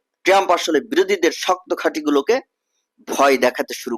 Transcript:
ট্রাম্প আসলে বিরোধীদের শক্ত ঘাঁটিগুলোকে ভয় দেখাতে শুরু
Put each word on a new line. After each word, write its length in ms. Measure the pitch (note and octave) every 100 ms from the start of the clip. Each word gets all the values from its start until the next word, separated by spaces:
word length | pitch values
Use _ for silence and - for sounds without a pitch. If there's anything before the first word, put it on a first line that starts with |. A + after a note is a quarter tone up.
| _ _
ট্রাম্প 240 | - G3 F#3+ E3+
আসলে 220 | - D3+ A#2+
বিরোধীদের 420 | C#3 F#3+ G3 D#3+ -
শক্ত 260 | - F#3 - E3
ঘাঁটিগুলোকে 540 | E3 D#3 D3+ C#3+ C#3 B3 - _ _ _ _ _ -
ভয় 280 | A2+ C#3 C3+
দেখাতে 280 | B2 B2 - -
শুরু 140 | -